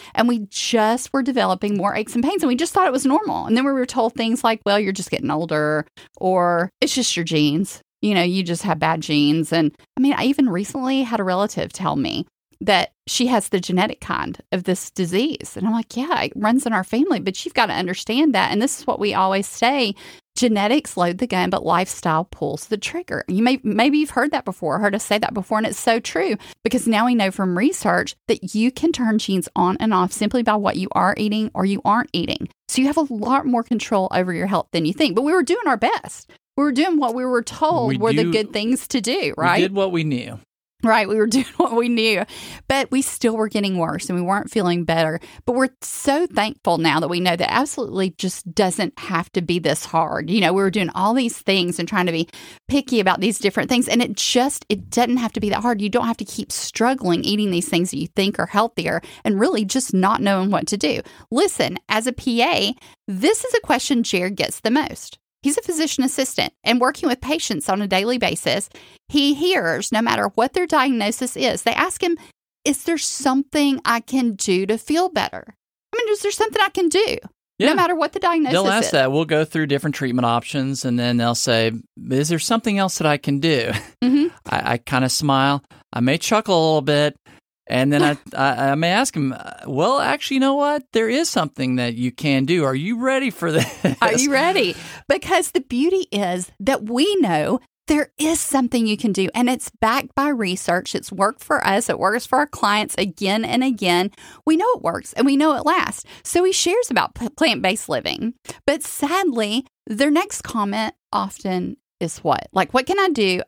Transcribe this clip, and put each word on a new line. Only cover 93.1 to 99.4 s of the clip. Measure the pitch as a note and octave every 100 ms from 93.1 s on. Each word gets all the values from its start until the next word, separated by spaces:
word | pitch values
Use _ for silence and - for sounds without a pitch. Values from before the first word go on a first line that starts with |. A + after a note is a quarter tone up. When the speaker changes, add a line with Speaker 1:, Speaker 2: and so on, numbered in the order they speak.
| C4+ C4
Speaker 2:
for | - E3+
<laughs> |
this?" | D3+ A#2 - F3+ -
Speaker 1:
Are | A3+
you | A#3+ C#4+
ready? | C4+ E4 F#4+ F#3 - - - -
Because | D4 - E4 -
the | F4
beauty | - B3 D#4+ F#4+ -
is | G3+ F#3 F3+ F3+ -
that | G3+ C4+ G#3+
we | A#3+ G4 G4
know | A3+ D#3 D3+ A#3+ - _ -
there | D4+ - -
is | D#4 D#4+
something | - C4+ A#3+ B3 A3
you | G#3+
can | A3+
do, | F#3+ F#3
and | A#3